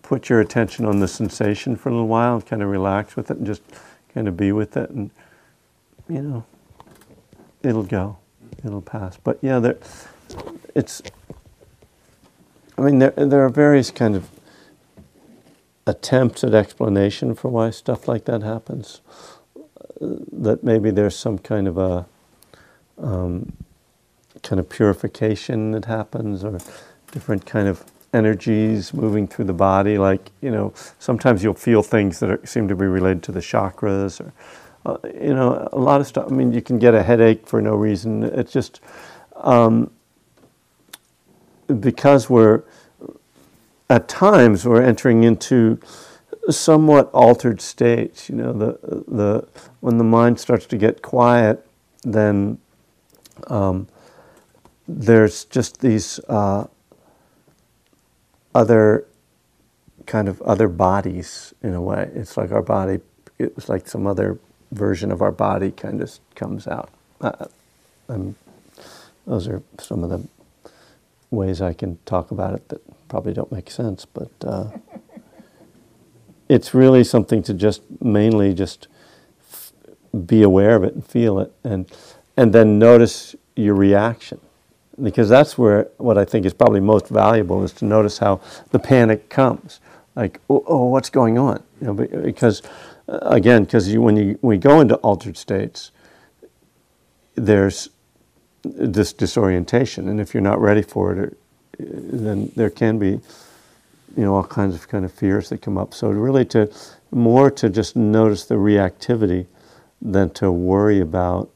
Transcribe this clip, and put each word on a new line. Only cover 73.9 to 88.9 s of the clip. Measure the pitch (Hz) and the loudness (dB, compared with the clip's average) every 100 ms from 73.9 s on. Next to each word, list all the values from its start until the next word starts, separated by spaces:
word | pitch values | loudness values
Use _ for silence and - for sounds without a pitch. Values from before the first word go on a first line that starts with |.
| 95 - | -10 -16
but, | - - _ - | -16 -16 _ -10
uh, | 98 107 - _ - _ - _ _ _ _ | -8 -10 -16 _ -20 _ -20 _ _ _ _
<laughs> | _ _ _ _ _ _ _ _ _ | _ _ _ _ _ _ _ _ _
it's | 127 - | 0 2
really | 131 131 127 | 4 6 6
something | 120 123 - 110 | 6 2 0 -2
to | 92 | -2
just | 95 104 - _ - | -2 -2 -2 _ -8
mainly | 120 104 107 107 98 | -2 2 2 2 0
just | 90 92 - - _ _ _ _ _ _ | 0 -6 -8 -20 _ _ _ _ _ _
f-, | - - _ _ _ _ 104 85 | -20 -20 _ _ _ _ -10 0
be | 110 | 6
aware | 104 95 101 113 | 6 6 4 4
of | |
it | 92 | 2
and | - - | -6 -6
feel | 120 117 98 | -2 0 -2
it, | 101 _ | -6 _
and, | 120 98 92 - - - _ - | -8 -8 -8 -18 -20 -20 _ 2
and | 117 | 6
then | 110 110 104 | 6 6 6
notice | 113 120 117 - - - _ - | 8 8 6 0 -18 -20 _ -4
your | 104 | 0
reaction. | 98 98 101 113 113 - - _ _ _ _ _ - | 2 4 4 0 -6 -14 -20 _ _ _ _ _ -8
Because | 117 - 104 | -4 0 4
that's | 127 147 - | 6 4 2
where | 113 104 - _ | 4 4 0 _
what | 120 101 | 0 2
I | 98 | 2
think | 117 92 | 0 -2
is | |
probably | - 120 101 | 2 2 4
most | 101 107 - | 2 2 2
valuable | 107 104 113 90 95 | 2 2 2 0 -2
is | 92 | -4
to | - 107 | -6 0
notice | 107 104 - | 2 0 0
how | 101 98 - - _ | -2 -2 -6 -20 _
the | 127 | -4
panic | - | 4